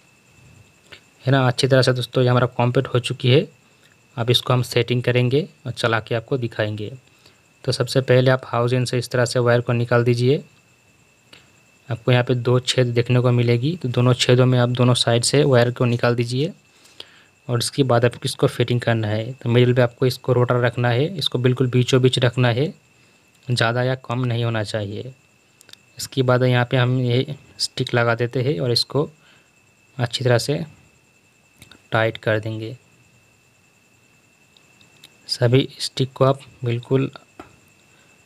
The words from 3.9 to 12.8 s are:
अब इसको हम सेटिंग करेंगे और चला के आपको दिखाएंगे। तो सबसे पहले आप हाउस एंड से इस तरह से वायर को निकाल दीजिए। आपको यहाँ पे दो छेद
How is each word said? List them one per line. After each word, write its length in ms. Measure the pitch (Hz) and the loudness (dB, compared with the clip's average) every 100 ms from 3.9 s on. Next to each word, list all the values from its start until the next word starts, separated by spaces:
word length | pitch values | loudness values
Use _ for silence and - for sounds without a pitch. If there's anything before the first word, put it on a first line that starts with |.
| _ _ - | _ _ -6
अब 120 | 117 | -2
इसको 240 | 117 - | 0 0
हम 80 | 127 | -2
सेटिंग 400 | 120 123 117 123 | 0 -2 -2 -2
करेंगे 440 | 123 123 123 135 190 _ | 0 0 2 0 -2 _
और 60 | 131 | -14
चला 260 | - 117 110 | -4 -2 -2
के 160 | 107 | -2
आपको 220 | 117 - 139 | -6 -4 -6
दिखाएंगे। 520 | 117 - 107 107 107 131 _ _ _ _ _ _ | -4 -4 -4 -6 -10 -14 _ _ _ _ _ _
तो 80 | - | -6
सबसे 300 | - 123 135 | -4 -2 -2
पहले 280 | 131 127 127 | 2 2 4
आप 100 | 127 | 0
हाउस 280 | - 117 120 | -2 -2 0
एंड 140 | 127 123 | 0 -2
से 100 | 127 | -4
इस 140 | - | -4
तरह 140 | 127 | -2
से 140 | 120 127 | 0 0
वायर 220 | 120 120 | 2 2
को 120 | 120 | 0
निकाल 300 | 120 120 120 | -2 0 2
दीजिए। 400 | 120 120 123 156 - _ _ _ _ _ _ _ _ - _ _ _ _ - | 2 2 2 0 -4 _ _ _ _ _ _ _ _ -20 _ _ _ _ -10
आपको 220 | 120 - | -4 2
यहाँ 120 | 123 | 2
पे 100 | 123 | 2
दो 220 | 123 120 123 | 0 2 0
छेद 260 | - - | 0 0